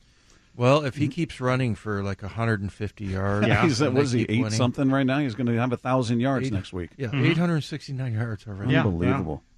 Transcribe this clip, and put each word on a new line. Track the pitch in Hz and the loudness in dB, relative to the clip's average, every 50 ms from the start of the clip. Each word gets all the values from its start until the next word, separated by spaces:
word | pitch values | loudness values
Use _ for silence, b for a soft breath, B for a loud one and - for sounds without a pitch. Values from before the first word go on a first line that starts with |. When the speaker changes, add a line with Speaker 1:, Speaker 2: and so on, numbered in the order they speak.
| b b b b b b b b b b b | b b b b b b b b b b b
Speaker 1:
Well, | - 120 123 139 156 151 | 0 4 4 4 4 4
if | 135 - | 0 -2
he | 151 151 | -2 -2
Speaker 2:
Mm-hmm. | - - | -2 0
Speaker 1:
keeps | - 165 - - - | -2 -4 -4 -4 -4
running | 127 127 127 127 131 120 107 | -2 0 0 0 0 -2 -2
for, | - - 110 104 98 98 | -4 -4 -4 -4 -2 -2
like, | 98 98 - | -4 -6 -6
a | - 95 | -10 -10
hundred | 92 110 117 113 110 101 | -6 -4 0 0 0 0
and | 98 95 | -2 -6
fifty | - - 107 101 - - 101 | -6 -6 -8 -8 -8 -8 -8
yards, | 95 95 95 95 98 101 104 107 110 | -4 -4 -2 0 0 0 2 2 4
Speaker 2:
Yeah. | 107 104 - | 4 4 4
Speaker 3:
He's, | 165 131 101 | 4 4 2
Speaker 1:
and | 151 - 131 | 2 2 2
Speaker 3:
what | 131 143 | 2 2
is | 135 | 2
Speaker 1:
they | 120 120 | 2 0
Speaker 3:
he, | 107 | 0
Speaker 1:
keep | - 107 | 2 2
Speaker 3:
eight | 117 131 | 0 0
Speaker 1:
winning. | 110 107 113 | 2 2 2
Speaker 3:
something | 127 123 127 - 143 131 | 2 2 2 2 2 2
right | 135 135 135 | 2 2 2
now? | 127 131 143 | 2 0 0
He's | 151 131 107 | 0 -2 -2
gonna | 104 127 120 117 113 | -2 0 0 2 2
have | 120 127 123 | 0 0 -2
a | 113 | -4
thousand | - 127 131 131 127 110 123 117 | -2 0 0 2 2 2 0 0
yards | 120 135 139 127 127 135 | 2 0 0 0 -2 -2
Speaker 1:
Eight, | 110 | -2
Speaker 3:
next | 95 95 - - | -4 -4 -6 -8
week. | 90 87 80 - | -8 -8 -8 -8
Speaker 1:
yeah, | - 135 113 | -8 -8 -4
Speaker 2:
Mm-hmm. | 143 139 123 | 0 2 2
Speaker 1:
eight | 160 175 165 | 2 4 2
hundred | 175 175 170 147 | 2 0 0 -2
sixty-nine | 139 - 165 143 - - 139 127 131 127 113 | -2 -4 -10 -12 -10 -10 -8 -6 -4 -4 -2
yards | 107 120 117 110 101 - - | -2 -4 -4 -6 -8 -10 -12
already. | 101 95 101 123 131 | -10 -6 -2 2 2
Speaker 2:
Yeah, | 160 156 | 2 2
Speaker 3:
Unbelievable. | 110 90 82 87 - - - 92 78 76 69 _ _ _ | 2 0 0 2 0 0 0 -2 -4 -6 -10 _ _ _